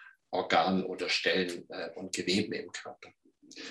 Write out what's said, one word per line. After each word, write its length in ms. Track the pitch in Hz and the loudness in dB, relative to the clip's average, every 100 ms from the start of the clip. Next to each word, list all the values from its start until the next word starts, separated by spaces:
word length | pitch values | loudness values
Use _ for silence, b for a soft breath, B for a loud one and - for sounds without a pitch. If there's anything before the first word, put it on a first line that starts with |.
| b b _ | b b _
Organen 520 | 90 92 90 90 95 | -2 4 4 6 4
oder 260 | 92 90 90 | 0 -2 0
Stellen, 600 | - 87 87 90 87 - | 2 4 2 2 -2 -8
äh, 200 | 85 82 92 | -8 -8 -8
und 180 | 92 | -6
Geweben 400 | - 87 98 107 | -2 2 2 2
im 180 | - - | -2 -8
Körper. 380 | - - - - - _ _ - B B | -10 -12 -14 -18 -20 _ _ -20 B B